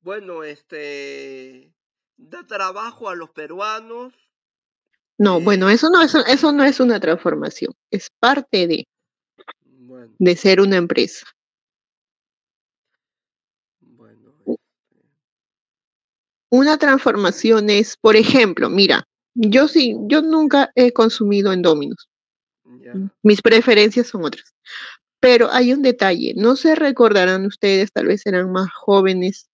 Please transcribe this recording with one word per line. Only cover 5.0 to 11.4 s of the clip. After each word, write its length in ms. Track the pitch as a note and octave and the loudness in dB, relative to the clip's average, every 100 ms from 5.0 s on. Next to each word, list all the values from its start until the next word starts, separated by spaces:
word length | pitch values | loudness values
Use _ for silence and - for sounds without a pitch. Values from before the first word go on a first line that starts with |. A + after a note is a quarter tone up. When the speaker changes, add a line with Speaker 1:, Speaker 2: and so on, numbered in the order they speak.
| _ _ | _ _
Speaker 2:
No, 200 | G#3 F3+ | 0 2
bueno, 300 | E3+ G3+ F#3+ | 0 0 2
Speaker 1:
Eh, 40 | |
Speaker 2:
eso 160 | A3+ D#4 | 2 4
no 120 | F4+ | 2
es, 140 | D#4+ - | 2 0
eso 360 | A#3 C#4 D#4 | 0 0 2
no 120 | C#4+ | 2
es 160 | C#4 C4 | 0 2
una 200 | B3 G#3+ | 0 0
transformación, 760 | F3+ E3+ F3+ D#3 D3+ - - - _ | -2 -2 -4 -6 -8 -10 -12 -12 _
es 180 | G3+ - _ | -12 -12 _
parte 480 | A#3 C#4+ - G#3 F3 | 0 0 -2 -4 -2
de, 200 | D#3+ - _ _ _ _ _ - - _ | -4 -8 _ _ _ _ _ -20 -20 _
Speaker 1:
Bueno. 500 | C3 B2 B2+ A#2 _ | _ -20 -20 -20 _
Speaker 2:
de 180 | F3+ F3 | 0 2
ser 260 | G3+ F#3+ | 2 4
una 160 | G3 F#3+ | 4 2
empresa. 480 | E3+ - - - - _ | -2 -4 -4 -6 -20 _